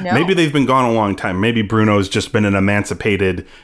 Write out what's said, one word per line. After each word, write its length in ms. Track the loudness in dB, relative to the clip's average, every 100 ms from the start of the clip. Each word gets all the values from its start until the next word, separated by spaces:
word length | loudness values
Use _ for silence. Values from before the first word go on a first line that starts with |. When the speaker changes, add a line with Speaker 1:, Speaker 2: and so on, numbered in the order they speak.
Speaker 1:
No. 120 | -4
Speaker 2:
maybe 200 | -2 0
they've 180 | 0 0
been 140 | 2 2
gone 180 | 2
a 80 | 2
long 240 | 0 0 -2
time. 240 | -4 -2
Maybe 220 | 0 0
Bruno's 460 | 0 2 2 2 0
just 220 | -4 -2
been 140 | 0
an 100 | 2
emancipated 920 | 2 2 0 -2 -6 -2 0 0 -2 -8 -20